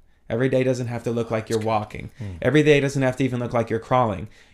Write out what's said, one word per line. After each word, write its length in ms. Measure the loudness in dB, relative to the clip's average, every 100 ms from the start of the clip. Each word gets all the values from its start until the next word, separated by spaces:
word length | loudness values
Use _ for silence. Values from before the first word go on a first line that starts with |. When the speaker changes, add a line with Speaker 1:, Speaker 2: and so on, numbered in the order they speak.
| -20 _ -6
Speaker 1:
Every 200 | -2 2
day 140 | 2
doesn't 240 | 2 0 -2
have 160 | -4 -4
to 60 |
look 200 | -4 -2
like 180 | -4 -2
you're 80 | -2
walking. 540 | 0 -2 -4 -10 -12 -12
Speaker 2:
Hmm. 140 | -12 -4
Speaker 1:
Every 200 | 2 4
day 180 | 6 4
doesn't 220 | 4 0
have 140 | 0 0
to 80 |
even 160 | -2 -2
look 140 | -2
like 160 | -2 0
you're 100 | -2
crawling. 480 | 0 2 2 -2 -10 -16 -20